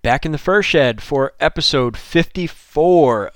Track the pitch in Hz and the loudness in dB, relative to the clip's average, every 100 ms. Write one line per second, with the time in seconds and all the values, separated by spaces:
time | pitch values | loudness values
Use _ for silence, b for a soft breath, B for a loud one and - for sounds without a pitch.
0 | 117 135 160 151 - 202 190 160 131 110 | 0 -2 -2 -4 0 0 2 2 2 -2
1 | - 139 135 - 135 - - 143 123 110 | -4 -4 -4 -2 -2 -2 -2 -2 -2 -6
2 | - 170 160 - 170 - _ 147 170 175 | -2 -2 -2 -6 -8 -10 _ -2 2 4
3 | 139 110 98 | 4 2 -4